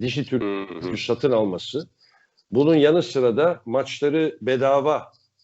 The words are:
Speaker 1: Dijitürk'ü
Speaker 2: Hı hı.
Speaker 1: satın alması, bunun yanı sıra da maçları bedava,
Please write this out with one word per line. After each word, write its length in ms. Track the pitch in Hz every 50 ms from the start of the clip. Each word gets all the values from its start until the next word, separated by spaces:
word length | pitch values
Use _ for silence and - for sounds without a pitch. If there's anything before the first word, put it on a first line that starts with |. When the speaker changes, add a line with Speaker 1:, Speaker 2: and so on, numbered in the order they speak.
Speaker 1:
Dijitürk'ü 640 | 110 127 120 147 127 - 135 123 107 101 101 98 98 95 87 82
Speaker 2:
Hı 60 | 85 90
hı. 60 | 90
Speaker 1:
satın 360 | 104 - - 117 - - 139
alması, 560 | 123 110 107 101 92 85 - - - 147 - - _ _ _ _ _ _ _ _ _ _ _ -
bunun 240 | 101 123 143 156 165
yanı 280 | 156 143 151 160 175
sıra 340 | - - - 139 127 120 107
da 240 | 127 151 175 170 - -
maçları 720 | 117 117 135 131 131 - - 147 147 143 160 160 147 - -
bedava, 720 | 107 123 131 123 135 135 139 139 135 151 151 117 - - _ _ _ _ _ _